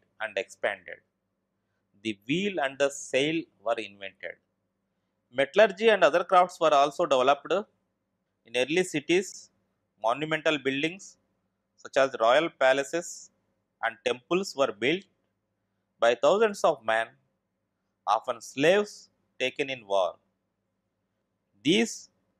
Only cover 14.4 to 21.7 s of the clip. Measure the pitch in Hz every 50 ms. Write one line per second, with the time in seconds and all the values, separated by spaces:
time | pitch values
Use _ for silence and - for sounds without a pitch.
14.4 | 196 - - 131 139 123 107 101 110 131 160 190 - _ _ _ _ _ _ _
15.4 | _ _ _ _ _ _ _ _ _ _ _ _ - 117 123 - - 143 175 208
16.4 | 233 214 202 - - 185 156 131 113 110 110 110 113 117 - _ _ _ _ _
17.4 | _ _ _ _ _ _ _ _ _ _ _ _ _ - 104 110 - - 120 113
18.4 | - - - 131 139 160 185 208 208 202 - - - _ _ _ _ _ _ -
19.4 | 127 127 - - 147 135 131 127 110 98 98 98 92 85 85 - _ _ _ _
20.4 | _ _ _ _ _ _ _ _ _ _ _ _ _ _ _ _ _ _ _ _
21.4 | _ _ _ 101 101 131